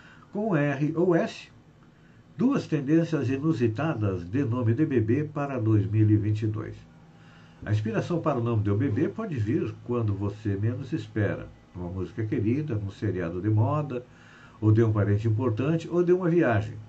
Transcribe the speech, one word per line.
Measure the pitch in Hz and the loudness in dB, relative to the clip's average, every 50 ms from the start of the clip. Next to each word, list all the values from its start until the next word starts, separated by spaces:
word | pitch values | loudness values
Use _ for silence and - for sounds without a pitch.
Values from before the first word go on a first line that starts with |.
| - - - - - - - | -20 -20 -20 -20 -16 -10 -6
Com | 202 220 220 175 | -4 -2 0 0
R | 143 147 147 135 131 151 143 - | 2 2 0 0 -2 -2 -2 0
ou | 156 180 185 165 | 2 2 2 2
S, | 165 226 - - - - - - - - - - - - - - - - - - - - - - | 2 0 -2 -6 -12 -18 -20 -20 -20 -20 -20 -20 -20 -20 -20 -20 -20 -20 -20 -20 -20 -20 -12 -4
duas | - 214 262 277 185 - | 0 0 2 2 0 -2
tendências | - 160 139 127 135 160 165 165 - 160 139 127 117 | -2 -4 -2 0 2 2 2 2 2 0 -2 0 0
inusitadas | 135 135 147 160 151 113 120 110 107 - 151 160 143 110 107 98 92 87 85 87 | 0 0 0 0 2 2 2 0 0 0 -2 -2 -2 0 0 -2 -2 -2 -4 -4
de | 104 143 135 | -2 -2 0
nome | 113 120 127 120 110 113 | 0 0 0 2 2 2
de | 139 156 | 2 2
bebê | 147 135 117 104 101 123 147 151 | 2 2 2 2 2 2 0 0
para | - - 143 143 143 135 | -2 -4 -6 -6 -4 -4
dois | 120 107 110 107 104 92 95 | -2 2 2 4 4 2 2
mil | 104 110 107 107 | 2 4 6 6
e | 107 | 6
vinte | 104 104 107 107 - | 4 4 2 0 0
e | 117 | -2
dois. | 107 107 107 58 104 - - - - - - - - - - - - - - - - - - - | -4 -4 -4 -8 -10 -12 -16 -18 -20 -20 -20 -20 -20 -20 -20 -20 -20 -20 -20 -20 -20 -20 -10 -4
A | - | -2
inspiração | 104 107 107 220 214 180 151 - 175 147 | -2 0 0 0 -2 -2 -2 -2 -2 -2
para | - 156 131 120 | 0 0 0 0
o | 117 | 0
nome | 120 117 104 | 0 0 0
de | 101 101 | 0 0
um | 101 | 2
bebê | 110 143 135 107 131 165 | 2 0 0 0 0 -2
pode | 202 - - 226 196 151 | -2 -2 -6 -8 -6 -4
vir | 113 101 104 139 180 170 107 - - - | -4 -2 0 0 0 -2 -4 -8 -8 -6
quando | 120 120 117 110 104 98 | -4 -2 -2 -2 -2 -2
você | 98 101 101 - - - 101 98 | -2 -4 -6 -6 -6 -4 -4 -2
menos | 98 107 113 - 147 - - | -2 -2 -2 -4 -4 -6 -6
espera. | 165 - - - - 110 101 90 80 69 57 - - - - _ - | -8 -8 -8 -6 -4 -2 -2 -2 -2 -4 -10 -14 -18 -20 -20 _ -12
Uma | 87 87 87 | -10 -10 -8
música | 90 95 90 82 - 117 110 | -6 -6 -8 -8 -6 -8 -6
querida, | 107 151 120 101 110 127 151 151 147 113 | -4 -2 -2 0 0 0 -2 -2 -4 -4
um | 104 104 98 | -4 -6 -8
seriado | - - 107 101 87 90 87 82 87 90 | -8 -6 -4 -4 -4 -4 -4 -6 -6 -4
de | 92 107 | -2 0
moda, | 107 107 110 - 147 151 147 135 123 120 - - - - - - - - - - - - | 2 2 2 2 0 -2 -2 -4 -6 -8 -10 -12 -20 -20 -20 -20 -20 -20 -20 -20 -8 0
ou | 107 107 | 2 4
de | 107 113 113 | 6 6 6
um | 110 | 4
parente | 107 104 95 101 101 104 110 | 4 2 2 2 2 2 2
importante, | 113 107 110 135 - 107 117 135 151 165 165 - - | 0 0 2 0 0 0 0 0 0 0 0 -2 0
ou | 170 175 175 | 0 2 4
de | 170 | 4
uma | 180 185 185 | 4 4 4
viagem. | 165 170 175 147 123 110 101 - - - - - | 2 4 4 4 4 2 2 0 -2 -6 -12 -14